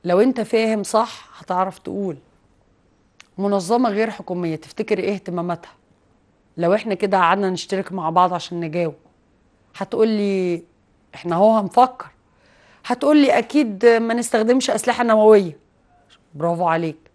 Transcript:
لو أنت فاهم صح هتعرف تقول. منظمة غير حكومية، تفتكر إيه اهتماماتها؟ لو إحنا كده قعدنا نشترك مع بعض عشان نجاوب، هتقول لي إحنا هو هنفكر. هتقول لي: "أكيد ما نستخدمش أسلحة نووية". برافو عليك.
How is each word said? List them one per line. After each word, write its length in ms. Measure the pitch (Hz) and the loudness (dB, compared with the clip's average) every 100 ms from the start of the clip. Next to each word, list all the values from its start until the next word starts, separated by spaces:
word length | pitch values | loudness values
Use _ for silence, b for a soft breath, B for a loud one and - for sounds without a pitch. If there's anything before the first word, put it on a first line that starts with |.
لو 180 | 175 180 | 0 2
أنت 200 | 254 254 | 2 0
فاهم 420 | 214 226 220 220 | -2 -2 0 -2
صح 460 | 202 220 233 - - - | -2 -2 -2 -8 -20 -20
هتعرف 400 | - 180 190 - | -6 -4 -4 -6
تقول. 380 | - 190 190 139 _ _ _ _ _ _ _ _ _ _ _ - | -12 -8 -8 -8 _ _ _ _ _ _ _ _ _ _ _ -6
منظمة 520 | 202 196 175 240 247 | -2 -2 0 0 0
غير 200 | 202 220 | 0 -4
حكومية، 460 | 208 - 180 170 156 | -6 -10 -6 -6 -6
تفتكر 440 | - - 214 202 | -10 -10 -4 -2
إيه 140 | 196 | -2
اهتماماتها؟ 580 | 202 - 175 175 170 - _ _ _ _ _ _ _ _ - | -6 -8 -6 -6 -8 -12 _ _ _ _ _ _ _ _ -4
لو 160 | 170 | 0
إحنا 200 | 208 226 | 0 -2
كده 240 | 190 202 190 | -4 -2 2
قعدنا 320 | 170 196 196 | 2 2 0
نشترك 420 | 180 - 190 190 | -4 -6 -8 -6
مع 180 | 185 160 | -6 -2
بعض 240 | 170 180 | 2 2
عشان 260 | 175 - 175 | 0 -8 -8
نجاوب، 360 | 165 175 165 147 _ _ _ _ _ _ _ - | -6 -4 -6 -8 _ _ _ _ _ _ _ -12
هتقول 300 | 190 226 220 | -8 0 0
لي 560 | 214 202 190 180 170 170 _ _ _ _ - | 0 -2 -2 -2 -4 -8 _ _ _ _ -14
إحنا 200 | 175 170 | -4 2
هو 220 | 214 220 | 4 4
هنفكر. 500 | 196 - 254 - - _ _ b b b b b - | 0 2 2 0 -20 _ _ b b b b b -8
هتقول 320 | 247 285 302 | -2 2 4
لي: 200 | 269 240 | 4 2
"أكيد 480 | 233 294 240 190 233 | 2 0 0 2 4
ما 280 | 226 226 | 4 2
نستخدمش 560 | 233 233 226 220 262 - | -4 -2 0 2 2 0
أسلحة 340 | - - 240 | -2 -2 -2
نووية". 540 | 240 220 214 214 180 147 _ _ _ _ _ _ _ 147 | 2 6 8 6 4 -10 _ _ _ _ _ _ _ -6
برافو 320 | 170 170 170 | -4 0 0
عليك. 300 | 165 165 151 _ | 0 -2 -8 _